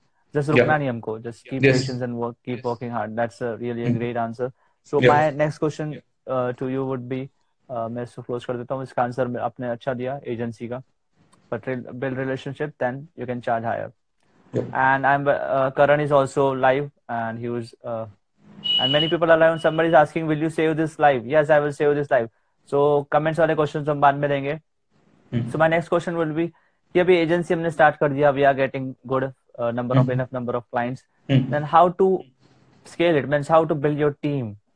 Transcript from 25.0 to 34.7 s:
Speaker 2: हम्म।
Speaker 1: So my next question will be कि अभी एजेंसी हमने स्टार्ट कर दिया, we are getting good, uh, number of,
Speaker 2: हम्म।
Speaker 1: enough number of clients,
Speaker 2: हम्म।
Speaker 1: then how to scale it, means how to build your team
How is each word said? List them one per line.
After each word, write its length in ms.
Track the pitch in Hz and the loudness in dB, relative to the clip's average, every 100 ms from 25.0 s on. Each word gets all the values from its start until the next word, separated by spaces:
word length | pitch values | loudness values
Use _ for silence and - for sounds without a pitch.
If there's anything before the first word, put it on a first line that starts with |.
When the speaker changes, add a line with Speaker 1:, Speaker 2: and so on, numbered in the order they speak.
| _ _ _ | _ _ _
Speaker 2:
हम्म। 160 | 120 117 | -6 -4
Speaker 1:
So 60 | - | 0
my 140 | 160 | 2
next 180 | 165 165 | 2 0
question 340 | 175 180 170 | -2 -2 -2
will 140 | 156 151 | -2 -2
be 120 | 170 - _ _ _ | -4 -6 _ _ _
कि 80 | 180 | 0
अभी 160 | 180 180 | 4 4
एजेंसी 380 | 160 175 165 | 4 0 0
हमने 160 | 175 165 | -2 -2
स्टार्ट 260 | 156 156 147 | 4 4 4
कर 120 | 147 | 0
दिया, 260 | 135 147 | 2 2
we 60 | 135 | 4
are 160 | 139 135 | 2 4
getting 280 | 135 135 | 0 -2
good, 480 | 131 127 123 131 135 - _ - | -8 -10 -4 -2 -2 -8 _ -6
uh, 100 | 117 | -4
number 220 | 120 123 | -4 0
of, 40 | 127 | 2
Speaker 2:
हम्म। 160 | 131 | 2
Speaker 1:
enough 180 | 127 127 | 0 -4
number 200 | 127 120 | -6 -4
of 80 | 120 - 120 | -6 -4 -4
clients, 240 | 120 135 _ _ - | -4 -6 _ _ 0
Speaker 2:
हम्म। 240 | 135 131 | 2 2
Speaker 1:
then 100 | 147 147 | -2 2
how 200 | 165 180 175 | 4 4 4
to 160 | 190 185 - _ _ _ _ _ - | 2 2 -4 _ _ _ _ _ -20
scale 280 | - 170 151 | 0 2 2
it, 80 | 127 | 2
means 200 | 147 143 | -2 4
how 160 | 160 160 | 2 4
to 160 | 156 | 0
build 180 | 147 147 | 0 0
your 140 | 147 139 151 | 0 0 -4
team 280 | 143 113 104 _ | -4 -4 -10 _